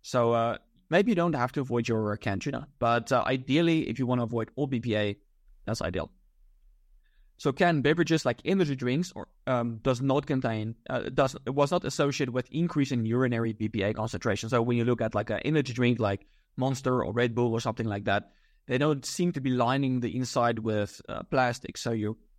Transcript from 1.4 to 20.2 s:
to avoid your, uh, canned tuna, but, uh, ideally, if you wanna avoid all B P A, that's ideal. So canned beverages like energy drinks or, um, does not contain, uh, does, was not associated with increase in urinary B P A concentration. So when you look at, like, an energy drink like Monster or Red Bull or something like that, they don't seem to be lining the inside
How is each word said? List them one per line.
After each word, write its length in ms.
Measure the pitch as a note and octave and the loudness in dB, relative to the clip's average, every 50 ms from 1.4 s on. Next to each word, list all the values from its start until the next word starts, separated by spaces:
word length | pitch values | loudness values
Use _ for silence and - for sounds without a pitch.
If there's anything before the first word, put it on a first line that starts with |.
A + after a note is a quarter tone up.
| A#2+ B2+ - | 0 0 -2
to 80 | D3 | -4
avoid 260 | C3+ C3 B2 A#2+ A#2 | -4 -2 0 -2 0
your, 280 | - A#2 A2 A2 G#2 G#2 | 0 0 0 0 -2 -2
uh, 20 | |
canned 240 | G#2 - - G2 F#2+ | -4 -2 -2 -2 -2
tuna, 260 | - D3+ - - - - _ _ | -2 -4 -6 -6 -8 -10 _ _
but, 340 | B2 A#2 A#2 A#2+ A#2 - C3+ | 0 2 2 2 0 2 2
uh, 120 | B2 - | 2 2
ideally, 640 | - C3+ C3+ C3 - C3 E3 E3+ E3 E3 D#3+ - - | 2 -2 -2 0 2 2 4 4 4 2 2 0 -2
if 80 | A2+ A#2 | -2 -4
you 80 | C3 | -2
wanna 160 | A#2+ B2 B2 A#2+ | 0 0 0 0
avoid 280 | A2 A#2 A#2 A2 - _ | -2 -2 -4 -4 -4 _
all 100 | - D3 C#3 | -4 -4 -2
B 120 | C3 A#2+ | -2 -4
P 160 | A2+ B2 G#2+ | -2 -2 -2
A, 220 | G#2+ G#2 G#2 G2+ - _ _ _ _ _ - - - - | 0 0 -2 -4 -6 _ _ _ _ _ -20 -20 -14 -6
that's 160 | - A2 - - | -6 -6 -4 -4
ideal. 280 | E2+ F2+ F#2 D2+ - - _ _ _ _ _ - - _ _ _ - _ _ _ _ - - _ _ _ _ - _ _ _ | -4 -4 -4 -6 -6 -10 _ _ _ _ _ -20 -20 _ _ _ -20 _ _ _ _ -20 -20 _ _ _ _ -20 _ _ _
So 120 | - D#3 C3 | -2 -2 2
canned 320 | - G3 F3 E3+ D3+ B2 | 4 4 4 4 4 4
beverages 420 | C#3+ D#3 E3+ E3+ D#3 E3 D#3+ - | 2 4 4 2 2 2 2 2
like 140 | C3+ A#2+ - - | 0 -2 -2 -2
energy 300 | - F#3+ G3 F3+ D3 C#3 | 0 2 2 2 0 0
drinks 380 | B2+ A#2+ B2 B2 D3 F3+ F3+ - | -2 -2 0 0 0 -2 -4 -6
or, 140 | - - - _ _ _ | -12 -12 -12 _ _ _
um, 320 | - C3 A#2+ A#2 A#2+ A#2 A2 - | -2 -2 0 0 -2 -6 -2 0
does 160 | C3+ C3 A#2+ | 0 0 2
not 260 | C3 C#3 C3 C#3+ C#3 | 2 2 2 0 0
contain, 480 | - D3 C3 C3 B2 A2+ A2 G#2+ A2 A2+ - _ - | 0 -2 0 0 0 -2 -2 -4 -6 -8 -10 _ -6
uh, 120 | C3 B2+ - | -4 -4 -4
does, 340 | - C3 C3+ C#3 C3+ - - - | -4 2 2 2 2 0 -6 -8
was 240 | - C3+ C#3 C#3+ C3+ | -4 2 2 2 2
not 140 | F3+ F3 - | 2 0 -2
associated 500 | - - - D3+ C#3+ C#3 - D3 B2+ A#2 | -2 0 0 0 0 2 0 -2 -2 -2
with 160 | B2+ B2 - | -4 -6 -4
increase 400 | - D3+ E3+ E3+ - D3+ C#3 B2+ | -4 -2 -2 0 2 0 0 0
in 160 | C#3 B2 A2+ | 0 -2 0
urinary 460 | A2 A2+ B2 C3 B2+ A#2+ A2+ A#2 A#2 G#2+ | 0 2 2 2 2 2 0 0 -2 -2
B 160 | G#2+ A2 G#2+ | -2 -4 -2
P 140 | - A2+ F#2+ | 0 0 0
A 120 | G2+ A2 | 0 0
concentration. 540 | - A2 A2+ - G2+ - B2 G2 G2+ - A2+ | -2 -4 -6 -6 -4 -2 -2 -2 -2 -2 0
So 120 | B2 B2 | 0 2
when 160 | A#2 A#2+ A#2+ | 2 2 2
you 80 | A#2+ A#2 | 2 2
look 160 | A#2+ B2 A#2 | 2 0 0
at, 140 | A2+ A2 - | 0 -2 -2
like, 160 | G#2+ G#2+ - | -2 -2 -2
an 80 | A2+ G2+ - | -4 -4 -2
energy 280 | B2+ D#3 D#3 C#3+ C3 A#2+ | 0 0 0 0 0 -2
drink 280 | A#2+ B2 A#2+ B2 A2+ | 2 2 2 2 2
like 260 | A2+ G2+ G2 G2 - _ _ _ _ _ _ | 2 0 0 -2 -6 _ _ _ _ _ _
Monster 480 | - B2+ C3 C#3 B2+ - C3 B2+ B2+ - | -2 -2 -2 -2 -2 -2 0 0 0 0
or 80 | - G#2 | 0 0
Red 240 | A#2 A#2+ B2 A#2 | 0 0 0 2
Bull 160 | A#2+ B2 A#2+ A2+ | 0 0 0 0
or 80 | A2 | 0
something 260 | - A#2+ G#2+ - A#2 | -2 -4 -4 -2 -4
like 200 | A2+ G#2 G2+ G#2 | -4 -4 -4 0
that, 260 | G2+ G2 G2+ - - _ _ _ _ _ _ _ | 0 0 0 0 -4 _ _ _ _ _ _ _
they 100 | - B2 | -2 0
don't 300 | B2 C#3+ D3+ D3+ C#3 B2+ | 2 2 2 2 0 -2
seem 260 | - - - F3+ F3 F3 | -10 -2 0 0 0 0
to 60 | C#3+ | 0
be 100 | B2+ C3+ | -2 0
lining 500 | B2+ B2 A#2+ A#2 C3 C#3 C#3 C3 B2+ B2+ | 2 2 2 2 2 2 2 0 0 0
the 160 | A#2+ A2+ D#2+ | -2 -2 -2
inside 420 | B2+ | -4